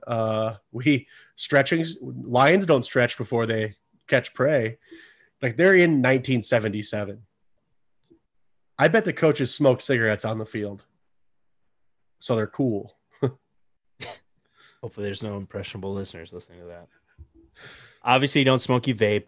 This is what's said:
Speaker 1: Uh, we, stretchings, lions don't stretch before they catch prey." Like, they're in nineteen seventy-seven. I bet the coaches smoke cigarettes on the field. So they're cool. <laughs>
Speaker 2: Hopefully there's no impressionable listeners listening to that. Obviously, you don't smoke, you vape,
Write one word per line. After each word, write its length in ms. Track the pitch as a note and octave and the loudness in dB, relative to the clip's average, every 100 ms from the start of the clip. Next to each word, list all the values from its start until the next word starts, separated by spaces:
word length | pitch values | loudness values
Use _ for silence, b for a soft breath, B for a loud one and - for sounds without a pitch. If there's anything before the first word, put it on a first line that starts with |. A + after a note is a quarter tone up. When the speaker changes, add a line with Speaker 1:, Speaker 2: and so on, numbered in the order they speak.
| - | -6
Speaker 1:
Uh, 480 | A2+ A2 A2 A2 A2 _ | -4 -2 -2 -4 -6 _
we, 340 | A#2+ B2 C#3 b b b - | -4 0 0 b b b -14
stretchings, 600 | - C#3+ C3+ E3 E3 - | 0 0 2 0 -2 -8
lions 680 | B2+ B2 A#2+ B2 C#3+ F#3+ F3+ | -14 -14 -2 4 6 4 4
don't 160 | C3+ | 2
stretch 320 | - C3 A#2+ - | 2 0 0 -2
before 280 | A#2 A#2 A2+ | -4 -2 0
they 280 | A2 A2 - _ _ - | -2 -4 -8 _ _ -2
catch 260 | C3 - | 0 0
prey." 440 | - C3+ C#3+ A2+ A#2 B B B B B _ | -2 0 2 -2 -6 B B B B B _
Like, 140 | B2+ A2+ | -4 2
they're 180 | F#3 | 4
in 260 | F#3 F3 C#3+ | 6 6 4
nineteen 400 | B2+ C3 B2+ B2 | 2 2 0 -2
seventy-seven. 800 | - A#2+ G#2+ G#2 G#2 G#2 G2+ G#2+ - _ _ _ _ _ _ _ _ _ _ _ _ _ _ - | 0 0 0 -4 -6 -6 -8 -10 -20 _ _ _ _ _ _ _ _ _ _ _ _ _ _ 0
I 100 | D#3 | 2
bet 160 | A3 | 2
the 80 | G3 | 0
coaches 420 | - D#3+ D3 B2 | 2 2 2 -2
smoke 260 | - C#3 B2 | 2 2 2
cigarettes 420 | - B2 A2 G#2 | 0 0 0 0
on 140 | G#2+ A2 | -4 -6
the 80 | G#2+ | -8
field. 380 | A2 G#2 G2+ _ _ _ _ _ _ _ _ _ _ _ _ _ _ | -8 -8 -10 _ _ _ _ _ _ _ _ _ _ _ _ _ _
So 160 | - A2+ | -4 -2
they're 100 | G#2+ | -2
cool. 500 | - C3 G2+ G#2 _ _ | -2 -2 -2 -8 _ _
<laughs> 160 | _ B2+ - _ _ _ _ _ _ - - _ _ b b b b | _ -6 -6 _ _ _ _ _ _ -18 -18 _ _ b b b b
Speaker 2:
Hopefully 220 | A2+ - G2+ | -16 -10 -8
there's 160 | G2 | -8
no 140 | A2 G2+ | -8 -10
impressionable 560 | F#2+ G2+ G2 G2+ F#2+ | -10 -12 -12 -10 -8
listeners 380 | G2 G2 F2 E2+ | -8 -10 -14 -16
listening 280 | F2 - F2 | -18 -20 -20
to 60 | F2 | -20
that. 220 | E2+ F2 _ _ - - _ _ B B B B B | -20 -20 _ _ -20 -20 _ _ B B B B B
Obviously, 380 | A#2+ C3 C#3 D3 | 2 2 2 2
you 40 | |
don't 140 | C3 B2+ | 4 2
smoke, 280 | - B2 C3 | 2 0 0
you 80 | |
vape, 300 | A2 G#2+ G#2 | 0 0 0